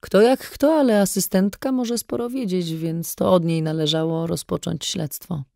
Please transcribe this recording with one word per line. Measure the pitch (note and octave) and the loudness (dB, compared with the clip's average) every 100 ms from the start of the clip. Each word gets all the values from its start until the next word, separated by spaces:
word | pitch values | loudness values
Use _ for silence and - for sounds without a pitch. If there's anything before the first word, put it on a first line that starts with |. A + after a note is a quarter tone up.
Kto | - F#3+ | 0 4
jak | A#3 C4 - | 6 4 -2
kto, | - C#4+ | 0 2
ale | D#4+ C4 G#3 | 4 4 4
asystentka | G3 G3 - F#3 G3 - C4+ | 2 0 0 2 0 -2 -2
może | B3+ A#3 A#3+ | -2 -2 -4
sporo | - A#3+ A#3+ | -4 -6 -4
wiedzieć, | C4 G#3+ F3+ E3+ | -4 -2 -2 -2
więc | D#3+ E3 E3 E3 | -4 -4 -4 -6
to | - G3 | -2 4
od | F#3 | 4
niej | E3 E3 | 4 0
należało | D#3 D#3+ D3+ D#3+ D#3+ E3 E3 | 0 0 0 0 0 -2 -2
rozpocząć | E3+ - F3 E3+ D#3+ | -4 -4 -6 -4 -6
śledztwo. | - F#3 D#3 - - D#3+ C3+ | -6 -6 -6 -8 -8 -10 -10